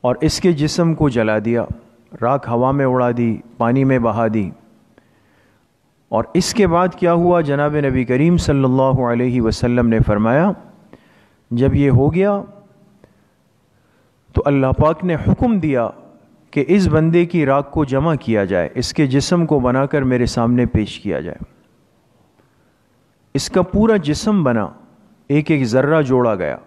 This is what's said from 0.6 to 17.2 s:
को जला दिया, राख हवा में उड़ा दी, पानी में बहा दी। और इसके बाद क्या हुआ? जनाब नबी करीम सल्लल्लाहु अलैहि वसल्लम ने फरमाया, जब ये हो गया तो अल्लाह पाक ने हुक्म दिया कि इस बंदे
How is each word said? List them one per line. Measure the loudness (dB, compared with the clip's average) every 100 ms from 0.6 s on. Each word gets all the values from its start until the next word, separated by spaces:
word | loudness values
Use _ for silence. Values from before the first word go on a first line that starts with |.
| -2 0 0
को | 2 0
जला | 2 0 0
दिया, | 0 -2 -2 -8 -14 _ _
राख | -4 -2 -2 -2
हवा | 0 0
में | 0 0
उड़ा | 0 0
दी, | 0 -2 -2 -8 -4
पानी | 0 2
में | 2 2
बहा | 0 0 -2
दी। | -2 -4 -10 _ _ _ _ _ _ _ _ _ _ _ _ _ _ _
और | -4 -2 -4
इसके | -4 0 2
बाद | 2 0
क्या | 0 0
हुआ? | 2 2 2
जनाब | 0 -2 0 0
नबी | -2 -2
करीम | 0 2 2 2
सल्लल्लाहु | 2 0 2 2 2 0
अलैहि | 0 0 0 0
वसल्लम | 0 0 0 2 2
ने | 0
फरमाया, | 0 0 2 2 0 -2 -12 -20 _ -20 _ _ _ _ _
जब | -2 0 2
ये | 2
हो | 2 2
गया | 0 -2 -2 -8 -20 _ _ _ _ _ _ _ _ _ _ _ _ _ _ _ _ _
तो | -2
अल्लाह | 0 0 0
पाक | 2 2 0
ने | -2 -2
हुक्म | 0 0 2 0
दिया | 0 -2 -2 -6 -20 -20 _ _ _
कि | -4 2
इस | 2 4
बंदे | 2 2 2